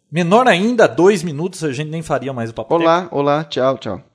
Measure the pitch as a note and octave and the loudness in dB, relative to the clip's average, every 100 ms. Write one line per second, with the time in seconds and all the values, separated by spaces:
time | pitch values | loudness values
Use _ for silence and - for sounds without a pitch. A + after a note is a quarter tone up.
0 | _ D3 F3 G#3 B3+ F3 G#3+ B3 F#3+ A#2+ | _ -4 2 4 4 2 2 4 2 4
1 | F3+ G#3 E3+ C#3+ F3+ - D#3 B2 D#3 D#3+ | 4 4 -2 -6 -8 -6 -6 -4 -6 -8
2 | D#3+ C#3 B2 C3 A2+ A#2 A2 E3 E3 E3+ | -4 -4 -4 -6 -8 -8 -2 0 2 2
3 | F#3 C3+ C#3+ D3 D#3+ - C3 C3 A#2+ F#2 | 0 -2 0 0 -2 -2 -2 -2 -6 -10
4 | - | -12